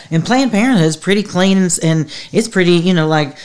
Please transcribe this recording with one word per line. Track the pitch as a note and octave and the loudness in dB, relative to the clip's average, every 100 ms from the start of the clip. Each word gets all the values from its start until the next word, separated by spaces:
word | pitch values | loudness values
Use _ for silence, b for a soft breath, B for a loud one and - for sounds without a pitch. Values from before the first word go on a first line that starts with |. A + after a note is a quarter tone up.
| B | B
And | E3 | -4
Planned | D#3+ B3+ C4+ | 0 0 0
Parenthood | G#3+ B3 A#3+ D#3+ | 0 2 2 2
is | D#3 | 0
pretty | - G3+ | -2 -2
clean, | G3+ F3 F#3+ F#3+ | -2 0 2 2
and, | F#3 - | 0 0
and | E3 D#3+ D3+ B B | 0 0 -2 B B
it's | E3+ A3+ | -4 -2
pretty, | F#3+ F3 F3 | 0 2 2
you | F3 | 2
know, | F3+ D#3 | 0 2
like, | D#3 C#3+ - | 0 -2 -8